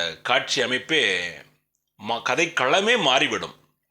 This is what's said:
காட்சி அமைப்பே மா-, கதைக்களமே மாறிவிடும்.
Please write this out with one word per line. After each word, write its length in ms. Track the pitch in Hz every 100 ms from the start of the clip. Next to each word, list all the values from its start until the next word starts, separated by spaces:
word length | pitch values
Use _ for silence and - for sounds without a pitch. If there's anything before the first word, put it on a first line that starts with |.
| 85 80
காட்சி 400 | - 131 135 143
அமைப்பே 760 | 117 123 - 156 107 92 87 76 - _ _ _ _ _
மா-, 220 | 101 123
கதைக்களமே 800 | 127 131 170 - 127 175 214 247
மாறிவிடும். 540 | 151 135 147 104 80 - _ _ _